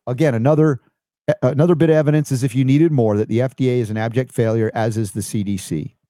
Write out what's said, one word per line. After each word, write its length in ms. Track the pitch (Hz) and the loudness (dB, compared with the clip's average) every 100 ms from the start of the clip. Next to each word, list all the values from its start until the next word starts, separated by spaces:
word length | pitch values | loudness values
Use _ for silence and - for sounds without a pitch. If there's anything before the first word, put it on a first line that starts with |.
| - | -10
again, 260 | 127 156 | -2 0
another, 460 | 117 127 156 156 127 - _ _ _ - | 2 2 4 2 0 -8 _ _ _ -4
a-, 80 | - | 0
another 340 | 160 135 175 160 | 0 2 2 4
bit 140 | 160 | 4
of 60 | 156 | 4
evidence 360 | 147 151 143 | 2 0 0
is, 100 | 131 | -2
if 140 | 131 123 | -2 0
you 80 | |
needed 260 | 131 143 165 | 2 2 2
more, 260 | 143 110 104 | 2 2 0
that 120 | 107 | 0
the 120 | 110 | -2
F 140 | 127 | -2
D 160 | - 127 | -2 -2
A 80 | 123 | 0
is 120 | 107 | -2
an 60 | 110 | -4
abject 360 | 113 117 127 | -4 -4 -4
failure, 400 | - 113 113 110 | -2 0 0 -2
as 220 | 113 113 110 | -2 -2 -2
is 160 | 104 | -4
the 100 | 110 | -6
C 220 | - 110 | -6 -6
D 120 | 98 95 | -4 -6
C, 400 | - 80 - - | -6 -8 -8 -14